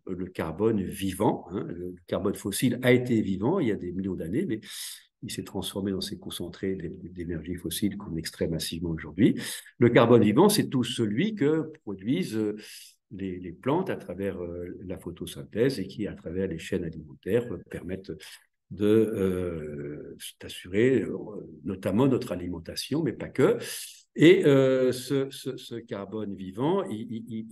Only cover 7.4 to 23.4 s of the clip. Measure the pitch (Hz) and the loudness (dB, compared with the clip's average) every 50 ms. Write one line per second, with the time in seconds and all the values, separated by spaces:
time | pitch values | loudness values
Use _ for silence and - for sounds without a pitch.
7.4 | 80 87 90 87 - 80 - - 104 98 92 - - - 85 80 78 - - - | -6 -6 -8 -6 -6 -6 -4 -2 -2 -2 -2 -4 -6 -6 -6 -6 -6 -6 -4 -2
8.4 | 95 80 82 80 - - 87 82 90 85 80 80 - 73 76 87 117 170 - - | -2 -2 -2 -2 -4 -6 -6 -4 -4 -4 -4 -4 -6 -4 2 4 4 4 4 2
9.4 | - - - - - - - - 120 120 120 117 113 113 123 117 104 104 104 143 | -4 -8 -10 -12 -14 -10 2 4 6 6 8 8 8 10 8 8 8 6 6 8
10.4 | 190 208 - 143 - - - 127 117 - - - 113 104 101 123 185 220 214 202 | 8 8 6 4 2 2 0 -2 -2 -2 -2 -2 -2 0 2 0 0 0 0 2
11.4 | 139 147 156 160 156 156 - - _ 107 98 95 95 113 143 185 175 127 107 110 | 2 2 2 2 -2 -4 -8 -12 _ -10 -10 -6 -2 -2 0 0 -2 -2 -2 -2
12.4 | 107 104 104 107 - - - - - - _ _ _ - 110 95 98 95 90 90 | -2 -2 -2 -6 -10 -16 -18 -18 -20 -20 _ _ _ -16 -10 -8 -6 -6 -6 -8
13.4 | 90 87 82 - - 123 151 180 185 143 107 90 - - 87 92 98 98 90 90 | -10 -12 -12 -4 -2 0 0 2 0 -2 -4 -6 -8 -8 -6 -4 -4 -4 -4 -4
14.4 | 87 85 85 87 87 90 - - - 90 95 - - 87 82 - 85 78 - - | -6 -8 -8 -8 -8 -10 -10 -10 -10 -10 -10 -10 -10 -10 -10 -8 -10 -10 -10 -12
15.4 | 69 - - 101 123 139 135 - 92 - - - 101 87 82 - - 85 82 95 | -12 -4 0 2 2 2 2 -2 -6 -8 -6 -6 -6 -6 -6 -8 -10 -6 -4 -2
16.4 | 95 90 82 82 - - 98 87 85 82 - 78 - - - - - 92 101 120 | -2 -2 -4 -6 -4 -2 -2 -2 -2 -4 -8 -10 -12 -16 -16 -10 -2 0 0 0
17.4 | - - 92 - - - - - - 87 95 95 - - - - - - - - | 0 -2 -6 -10 -10 -10 -12 -10 -8 -8 -8 -8 -8 -10 -12 -12 -14 -18 -20 -20
18.4 | _ _ _ _ _ - - 87 104 104 107 113 110 107 110 101 95 95 92 90 | _ _ _ _ _ -12 -4 0 4 6 6 6 6 4 2 2 2 2 2 0
19.4 | 90 87 85 80 76 76 73 71 71 73 73 71 69 69 67 - - - - - | -2 -4 -4 -6 -8 -8 -8 -8 -8 -8 -10 -10 -12 -14 -14 -14 -16 -16 -16 -16
20.4 | - - - - - 90 90 104 120 131 135 110 90 82 92 - - - - - | -16 -14 -14 -14 -10 -2 2 4 6 6 6 4 2 0 -4 -6 -8 -8 -10 -12
21.4 | - - - - - 92 95 - - 101 92 110 139 139 127 101 - - 92 87 | -12 -14 -14 -10 -6 -6 -6 -4 -2 2 4 4 4 4 4 2 0 -4 -6 -6
22.4 | 87 87 87 85 - - - - - - 131 156 165 120 - - 82 - - - | -6 -6 -8 -8 -10 -10 -8 -8 -6 -4 -2 -2 0 -2 -2 -4 -8 -4 2 4